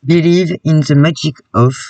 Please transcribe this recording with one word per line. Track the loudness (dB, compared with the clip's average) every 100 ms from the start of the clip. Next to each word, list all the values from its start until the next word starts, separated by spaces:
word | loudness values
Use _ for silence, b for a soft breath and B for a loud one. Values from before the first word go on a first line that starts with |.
Believe | 0 0 2 0 0 -4
in | -2 0
the | 2 2
magic | 2 0 -8 -8 _
of | -2 0 -2